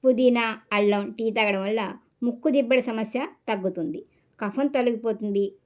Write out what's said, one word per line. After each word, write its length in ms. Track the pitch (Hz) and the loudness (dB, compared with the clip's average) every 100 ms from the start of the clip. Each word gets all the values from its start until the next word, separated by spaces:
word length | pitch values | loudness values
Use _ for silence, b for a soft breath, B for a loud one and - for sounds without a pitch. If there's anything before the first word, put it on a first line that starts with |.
| 262 | 4
పుదీనా, 400 | 240 254 240 226 220 _ | 6 4 4 0 -4 _
అల్లం 320 | 208 208 202 202 | 2 2 2 -2
టీ 160 | - 226 | -4 -4
తాగడం 300 | 220 214 196 | 0 0 0
వల్ల 220 | 196 220 196 - _ _ | -2 -2 -4 -8 _ _
ముక్కు 260 | 240 240 311 | -4 -2 0
దిబ్బడ 300 | 277 233 254 | 2 2 2
సమస్య 480 | 247 220 220 247 302 - - | 0 -4 -4 -6 -8 -10 -6
తగ్గుతుంది. 520 | 208 185 180 160 156 - _ _ _ | -4 -2 -4 -6 -8 -12 _ _ _
కఫం 280 | 208 208 277 | -6 -2 0
తొలగిపోతుంది. 800 | 277 247 226 226 220 208 202 196 - | 2 0 0 -4 -4 -2 -2 -2 -4